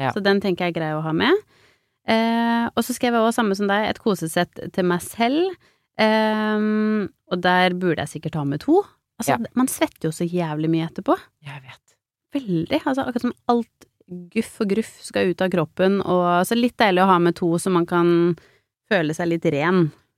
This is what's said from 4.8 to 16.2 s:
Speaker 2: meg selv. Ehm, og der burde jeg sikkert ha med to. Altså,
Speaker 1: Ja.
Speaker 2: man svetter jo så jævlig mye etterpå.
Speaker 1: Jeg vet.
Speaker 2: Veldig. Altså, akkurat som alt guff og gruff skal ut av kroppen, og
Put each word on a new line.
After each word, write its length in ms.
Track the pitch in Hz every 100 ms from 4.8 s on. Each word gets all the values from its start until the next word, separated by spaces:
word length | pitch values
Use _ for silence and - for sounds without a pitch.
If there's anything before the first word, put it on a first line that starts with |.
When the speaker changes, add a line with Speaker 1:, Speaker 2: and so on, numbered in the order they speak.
Speaker 2:
meg 160 | 180 175
selv. 520 | - - 233 294 370 349 _ _ _ -
Ehm, 1120 | 220 220 220 214 214 214 214 214 214 214 196 - _
og 100 | 180
der 300 | 180 180 185 180
burde 240 | 185 151
jeg 80 | 151 151
sikkert 180 | 156 160
ha 40 |
med 160 | 143 151
to. 180 | - 349 - _ _ _
Altså, 160 | 233 240
Speaker 1:
Ja. 0 | 233
Speaker 2:
man 120 | 240 254
svetter 400 | - 320 - 160
jo 20 |
så 180 | 156 175
jævlig 400 | 175 165 151 160
mye 180 | 165 160
etterpå. 280 | - 196 370 - _
Speaker 1:
Jeg 180 | 143 139
vet. 320 | 131 - _ _ _ _ _
Speaker 2:
Veldig. 460 | 285 240 165 165 311
Altså, 200 | - 262 254
akkurat 140 | 240
som 120 | 247 - -
alt 380 | 240 226 _ - _ _ 180 175
guff 300 | 220 220 -
og 80 | 208
gruff 340 | 196 - -
skal 280 | - 202 190
ut 100 | 170
av 100 | 190
kroppen, 500 | 180 156 - 190 196
og 400 | - 180